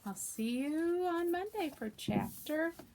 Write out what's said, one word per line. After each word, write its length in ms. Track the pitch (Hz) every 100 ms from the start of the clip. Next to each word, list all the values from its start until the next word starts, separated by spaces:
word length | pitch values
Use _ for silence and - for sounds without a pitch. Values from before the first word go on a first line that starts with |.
I'll 100 | 208
see 440 | 190 - - 220 240
you 500 | 277 302 339 349 359
on 220 | 339 349
Monday 380 | 349 403 427 330 -
for 140 | 220 -
chapter 800 | - 208 196 - - 302 330 339 -